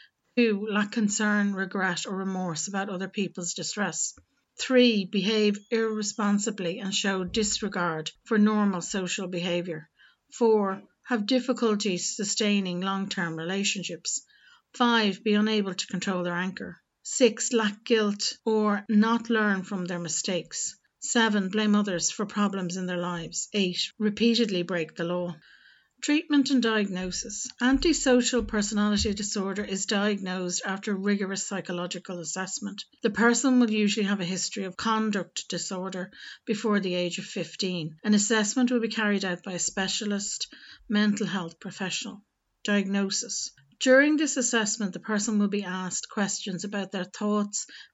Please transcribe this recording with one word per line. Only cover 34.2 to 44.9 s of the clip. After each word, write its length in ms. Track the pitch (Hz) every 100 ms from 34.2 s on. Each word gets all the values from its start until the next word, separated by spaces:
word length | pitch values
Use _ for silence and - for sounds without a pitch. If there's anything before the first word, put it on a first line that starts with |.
a 40 |
history 400 | 175 185 - -
of 120 | 190 -
conduct 720 | 226 220 220 208 170 - -
disorder 640 | 175 - 185 190 185 185 - - -
before 360 | - 208 226 202
the 140 | 190
age 240 | 180 175 175
of 60 |
fifteen. 720 | - 202 165 - 185 180 156 -
An 100 | 220
assessment 560 | 208 208 220 208 262 247
will 100 | 247
be 80 | 220
carried 360 | 226 208 202
out 180 | 190 175
by 100 | 202
a 60 | 175
specialist 960 | - - 190 - 208 202 202 - - - - - -
mental 380 | 208 208 202 190
health 320 | 190 165 -
professional. 640 | 196 - 185 - 208 - - _ _ _
Diagnosis. 880 | - 202 196 196 196 - - - - - _ -
During 360 | 262 262 294 302
this 200 | 294 269
assessment, 560 | 240 233 208 - 202